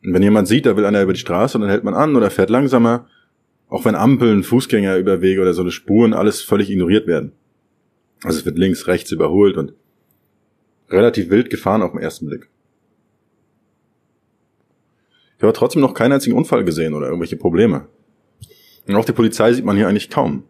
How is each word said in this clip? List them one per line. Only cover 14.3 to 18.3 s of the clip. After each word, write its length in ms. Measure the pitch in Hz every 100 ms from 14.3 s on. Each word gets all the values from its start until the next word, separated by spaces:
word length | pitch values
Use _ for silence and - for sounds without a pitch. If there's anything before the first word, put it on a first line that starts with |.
| _ _ _ _ _ _ _ _ _ _ _
Ich 80 |
habe 80 | 104
trotzdem 300 | - 123 156
noch 120 | 135
keinen 180 | - 117
einzigen 240 | 139 131 120
Unfall 280 | - 123
gesehen 280 | 92 78 80
oder 140 | 76 69
irgendwelche 300 | 85 82 -
Probleme. 500 | 90 85 113 73 - _ _ _ _